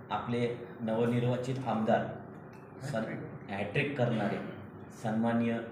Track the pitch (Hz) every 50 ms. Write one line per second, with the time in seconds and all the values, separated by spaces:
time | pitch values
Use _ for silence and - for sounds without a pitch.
0 | - - - - - 120 120 120 120 117 - - - - - - 117 110 110 113
1 | 120 117 120 120 120 123 123 - - 135 131 127 - 113 110 110 110 113 107 95
2 | - - - - - - - - - - - - - - - - 127 - - 113
3 | 110 - - - - - - - - 104 101 98 101 101 - 143 143 - 139 -
4 | 123 110 110 107 101 98 95 92 - - - - - - - - - - - -
5 | - 110 110 110 113 117 117 117 117 117 117 117 - -